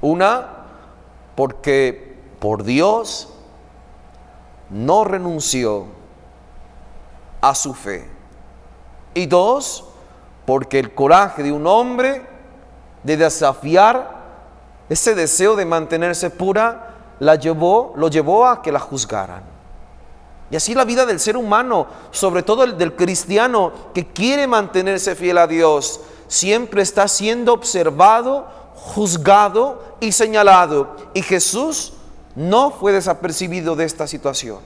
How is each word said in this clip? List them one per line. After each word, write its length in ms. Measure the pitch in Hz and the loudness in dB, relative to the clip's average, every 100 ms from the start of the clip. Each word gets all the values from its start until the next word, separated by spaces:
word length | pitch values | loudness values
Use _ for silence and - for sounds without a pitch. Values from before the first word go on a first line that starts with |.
Una, 480 | 143 170 190 247 - - - - - - - - - | 0 2 2 0 -6 -18 -20 -20 -20 -20 -20 -20 -14
porque 800 | - 135 - - 139 131 - - - - - | -4 -4 -4 0 2 0 -2 -16 -20 -20 -8
por 260 | 107 107 | -4 -4
Dios 680 | 104 131 185 220 214 - - - - - - - - - - - - - - - - | -2 0 2 0 -4 -12 -14 -20 -20 -20 -20 -20 -20 -20 -20 -20 -20 -20 -20 -20 -14
no 340 | 98 127 190 | -6 0 2
renunció 840 | 202 190 180 165 - 127 117 104 95 95 - - - - - - - - - - - - - - | 2 -2 -4 -6 -4 -2 -2 -4 -8 -20 -20 -20 -20 -20 -20 -20 -20 -20 -20 -20 -20 -20 -20 -2
a 140 | 135 | 0
su 200 | 135 143 | 0 -6
fe. 340 | 127 101 92 62 - - - - - - - - - - | -8 -10 -12 -12 -20 -20 -20 -20 -20 -20 -20 -20 -20 -10
Y 120 | 170 175 | -6 0
dos, 580 | 180 196 269 269 - - - - - - - | 2 2 0 -4 -12 -16 -20 -20 -20 -20 -14
porque 340 | - 131 131 135 | -2 -2 0 -2
el 160 | 117 | -2
coraje 480 | - 139 175 202 170 | -2 4 6 4 -2
de 100 | 143 | -6
un 140 | 147 156 | -2 2
hombre 600 | 214 247 247 254 269 - - - - - - - - | 2 2 -2 -2 -4 -10 -20 -20 -20 -20 -20 -20 -14
de 140 | 131 156 | -4 2
desafiar 1040 | 160 - 143 135 139 170 214 247 262 - - - - - - - - | 2 2 -2 -2 0 4 6 4 -6 -16 -20 -20 -20 -20 -20 -20 -6
ese 260 | 156 - | -2 0
deseo 420 | 214 156 - 190 214 | 0 0 2 2 2
de 80 | |
mantenerse 680 | 175 165 156 165 175 170 180 | 0 -2 -2 -2 -2 -2 -6
pura 640 | - 185 196 226 233 - - - - | -4 -2 0 0 -2 -16 -20 -20 -2
la 160 | 143 | 4
llevó, 580 | 156 156 160 170 214 247 143 | 4 2 0 2 2 2 -2
lo 120 | 160 | 0
llevó 380 | 151 147 202 247 | 0 2 4 4
a 160 | 240 | 2
que 100 | 165 | -2
la 60 | 143 | -4
juzgaran. 640 | - 135 - 107 95 90 76 - - - - - - - - - - | -4 -8 -6 -6 -8 -12 -20 -20 -20 -20 -20 -20 -20 -20 -20 -20 -10
Y 60 | 156 | -6
así 180 | 175 | -2
la 100 | 262 | 0
vida 200 | 247 240 | 0 2
del 160 | 254 180 | 0 0
ser 160 | 214 226 | -2 -2
humano, 500 | 220 208 254 208 143 - - | 0 0 2 -2 -2 -10 -12
sobre 320 | - 196 180 | -2 0 0
todo 220 | 190 220 | 0 2
el 140 | 254 180 | 2 0
del 180 | 165 - | -4 0
cristiano 760 | 180 185 - 202 247 233 175 - - | -2 -2 -2 0 2 0 -2 -4 -10
que 140 | - 170 | -8 -8
quiere 400 | - 220 285 277 | -4 -2 0 0
mantenerse 680 | 226 196 190 185 190 196 | 0 0 -2 -2 -2 -4
fiel 240 | 180 175 175 | -4 0 2
a 80 | 165 | 2
Dios, 540 | 165 165 147 135 - - - - | 4 4 2 -2 -10 -18 -20 -6
siempre 540 | - 185 220 240 196 | -4 0 0 0 -2
está 260 | 190 - 196 | 0 0 0
siendo 460 | - 208 240 233 | 0 -2 0 0
observado, 960 | 233 - 180 165 143 190 226 240 277 269 - - | 0 0 -2 -2 4 6 6 0 -4 -6 -20 -20
juzgado 1200 | - - - 208 170 151 202 208 196 262 262 - - | -20 -10 -4 -2 0 4 6 4 2 -2 -4 -16 -8
y 120 | 226 | -4
señalado. 840 | - 220 214 202 185 175 147 139 - - | 0 2 4 8 8 6 0 -2 -8 -8
Y 80 | 196 | -8
Jesús 760 | - 185 - 208 302 302 - - - - - | -2 0 0 -2 -4 -6 -10 -14 -20 -20 -18
no 360 | - 165 214 277 | -8 0 2 2
fue 220 | 285 196 | 0 0
desapercibido 840 | 196 175 170 175 160 185 180 160 156 | 0 0 -4 -4 -6 -6 -6 -4 -2
de 80 | |
esta 220 | 160 156 147 | -4 -4 -8
situación. 540 | 151 143 131 117 101 | -6 -6 -6 -10 -14